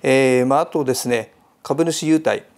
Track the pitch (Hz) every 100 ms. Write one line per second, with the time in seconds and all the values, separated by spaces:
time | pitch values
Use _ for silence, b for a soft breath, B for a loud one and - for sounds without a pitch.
0 | 139 135 131 127 127 139 170 160 135 123
1 | 123 120 110 _ _ _ - 143 170 156
2 | 156 156 156 104 -